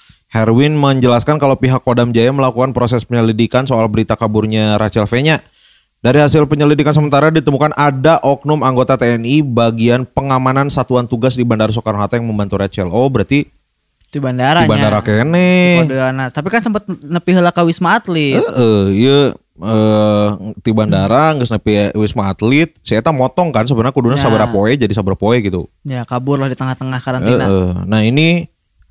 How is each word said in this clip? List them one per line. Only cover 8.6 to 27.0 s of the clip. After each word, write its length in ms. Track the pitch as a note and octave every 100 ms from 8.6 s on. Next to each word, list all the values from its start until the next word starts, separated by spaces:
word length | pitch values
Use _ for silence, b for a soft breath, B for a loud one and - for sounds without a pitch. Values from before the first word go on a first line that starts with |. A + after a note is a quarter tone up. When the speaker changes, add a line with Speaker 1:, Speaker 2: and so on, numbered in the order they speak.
Speaker 1:
anggota 340 | C3 B2+ B2+ C3
T 100 | A#2+
N 140 | A#2
I 160 | A#2+ D3
bagian 640 | C#3+ A#2 A#2 A2+ A#2 A#2+
pengamanan 600 | B2 - C#3 C3 C3 C3+ C#3
satuan 400 | C3+ B2 B2 A#2
tugas 280 | A#2+ B2+
di 80 | A#2+
Bandara 280 | A#2+ A2 A2
Soekarno-Hatta 440 | A2 A2 G#2 G2+ A#2+
yang 100 | A#2
membantu 320 | G#2 G2+ G2
Rachel. 280 | G2 - F2
Oh, 180 | G#2 C3+
berarti 400 | B2+ F#2+ C#3 C#3 _ _ _ _ _ _
Speaker 2:
Di 100 | D3
bandaranya. 480 | C3 B2+ C3 D#3+ A2
Speaker 1:
di 20 |
bandara 300 | G#2+ G#2+ G#2
kene. 500 | G#2+ G#2+ A2 F3 F3+ F3+ F3+ F3
Speaker 2:
Si 60 |
Kodana. 400 | D#3 C3 C3 C3 C3
Tapi 200 | D3+ E3+
kan 120 | A3+
sempet 220 | A3 G#3 - E3+
nepi 300 | D3 E3+ -
heula 180 | F#3 F3
ka 120 | F3
Wisma 340 | E3+ E3+ F3 A3
Atlet. 420 | - E3 C#3+ G#3
Speaker 1:
Heeh, 420 | A4+ C3 A#2 G#2 G2
ieu, 260 | G2 B2+ C#3+ C#3 - _ -
eh, 720 | F#2+ A2 G#2+ G#2+ G#2+ G#2 G#2 G2+ G2+ -
di 140 | -
bandara, 600 | A2 G#2+ G2 G2 B2 D#3+
Speaker 2:
Hmm. 60 | D3+
Speaker 1:
geus 120 | A#2+
nepi 200 | A2 - G#2 G2+
Wisma 360 | G#2+ G#2+ A2+ G2
Atlet. 420 | F#2+ A2 C#3+ E3 -
Si 120 | -
eta 180 | A2 D3
motong 400 | C#3+ C3 - F3
kan 120 | A#2
sebenarnya 260 | A#2+ B2 A#2+
kuduna 220 | C#3 A#2+
Speaker 2:
Ya. 80 | C#3
Speaker 1:
sabaraha 240 | C3 A2 G#2+
poe 220 | G#2+ G#2
jadi 200 | C#3 G#2+
sabaraha 260 | G2+ F#2+ F#2
poe 200 | G2+ B2
gitu. 280 | G2+ F2+ - _
Speaker 2:
Ya, 220 | C#3+ B2+
kabur 340 | A#2 B2 C3 C#3+
lah 100 | C3+
di 80 |
tengah-tengah 440 | B2+ C3 B2+ C3
karantina. 460 | B2+